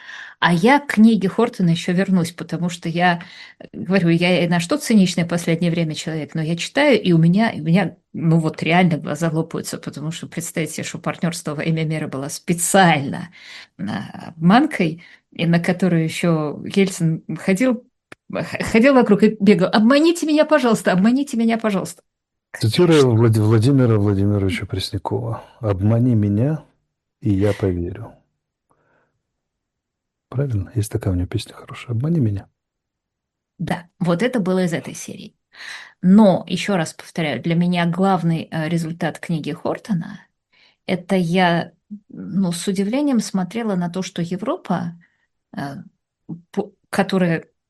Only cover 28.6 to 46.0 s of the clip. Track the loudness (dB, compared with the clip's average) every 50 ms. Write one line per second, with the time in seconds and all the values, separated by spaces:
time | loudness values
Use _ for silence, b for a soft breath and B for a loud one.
28.6 | _ _ _ _ _ _ _ _ _ _ _ _ _ _ _ _ _ _ _ _
29.6 | _ _ _ _ _ _ _ _ _ _ _ _ _ _ -6 -4 -4 -2 -4 -6
30.6 | -6 -4 -4 -4 -4 -2 -4 -4 -2 -2 -2 -2 -2 -4 -6 -8 -8 -10 -16 -20
31.6 | -20 -18 -18 -16 -10 -6 -6 -4 -2 -2 0 0 0 0 -2 -6 -8 -14 _ _
32.6 | _ _ _ _ _ _ _ _ _ _ _ _ _ _ _ _ _ _ _ -10
33.6 | -6 -6 -6 -8 -8 _ _ _ -2 -2 0 0 -2 -2 -2 -2 -2 -2 0 0
34.6 | -2 -2 -4 -6 -8 -10 -14 -16 -16 -16 -16 -18 -18 -20 -20 _ _ B B B
35.6 | B B B B B B B _ 4 6 8 8 8 6 6 2 0 -4 -6 -4
36.6 | -2 -2 -2 -2 -2 -4 -8 -14 -20 -12 -8 -6 -4 -4 -4 -4 -2 0 0 2
37.6 | 2 2 0 0 0 0 0 0 2 2 2 2 0 0 -2 -2 -4 -6 -6 -6
38.6 | -4 -2 -4 -4 -4 -6 -6 -6 -6 -6 -6 -8 -6 -6 -6 -4 -4 -6 -8 -6
39.6 | -6 -6 -6 -6 -6 -4 -4 -4 -4 -8 -14 -18 _ _ _ _ _ b b b
40.6 | b b b b _ -6 -6 -6 -2 -2 0 0 0 0 2 2 2 4 2 0
41.6 | -2 -6 -12 _ _ _ -20 -20 _ _ -16 -14 -12 -6 -2 -2 -2 -2 -4 -4
42.6 | -6 -4 -2 -2 -2 -2 -2 -2 0 0 0 0 -2 -2 -4 -4 -4 -4 -6 -6
43.6 | -4 -2 -2 -2 -4 -4 -4 -6 -8 -6 -6 -6 -6 -4 -6 -6 -4 -6 -6 -6
44.6 | -4 -4 -4 -4 -4 -8 -10 b b b b b b b _ _ _ _ -12 -12
45.6 | -12 -10 -12 -14 -18 -20 _ _